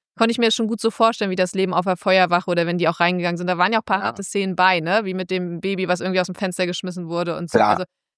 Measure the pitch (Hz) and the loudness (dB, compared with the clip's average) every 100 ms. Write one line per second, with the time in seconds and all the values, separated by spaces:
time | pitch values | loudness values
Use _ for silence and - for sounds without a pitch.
0 | _ - 226 233 233 - 220 226 226 - | _ -2 0 2 0 2 -2 -2 -2 2
1 | 226 226 202 185 185 190 190 170 185 180 | 2 2 -2 0 -2 0 0 0 0 -2
2 | 196 185 175 175 180 175 170 175 165 165 | 2 4 4 2 0 0 0 0 0 2
3 | 175 180 175 170 180 175 185 226 - 196 | 0 2 -2 -2 -2 0 2 0 0 -2
4 | 208 233 196 202 190 180 185 - 160 208 | -2 -6 -6 -2 -2 2 2 2 2 0
5 | 202 185 180 185 180 170 185 190 180 180 | 0 -4 -4 -4 -4 -4 -4 -2 -2 -2
6 | 185 185 180 175 185 180 180 175 185 175 | 0 0 -2 -4 -6 -2 -4 -4 -8 -8
7 | 170 170 175 156 165 113 107 104 - _ | -6 -4 -2 -4 0 2 4 2 -2 _
8 | _ | _